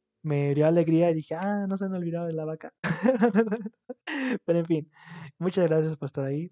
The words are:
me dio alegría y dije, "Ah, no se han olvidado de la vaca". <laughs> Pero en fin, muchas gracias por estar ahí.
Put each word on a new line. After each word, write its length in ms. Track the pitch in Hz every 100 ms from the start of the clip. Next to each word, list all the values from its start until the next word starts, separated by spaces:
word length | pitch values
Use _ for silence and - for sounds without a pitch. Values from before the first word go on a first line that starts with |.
| _ _
me 320 | 151 143 143
dio 120 | 143 151
alegría 440 | 170 165 165 175
y 40 |
dije, 200 | 160 151
"Ah, 320 | 160 196 202 196
no 80 | 190
se 80 | 196
han 80 |
olvidado 320 | 185 170 170 170
de 60 |
la 100 | 160
vaca". 280 | 156 160 - _
<laughs> 880 | - 156 240 247 233 196 220 226 202 _ - 262 - 302 262 240
Pero 140 | - 170
en 80 | 170
fin, 240 | 160 156 _ - 170 - -
muchas 280 | 175 190 170
gracias 300 | 160 160 156
por 100 | 143
estar 180 | -
ahí. 260 | 135 143 175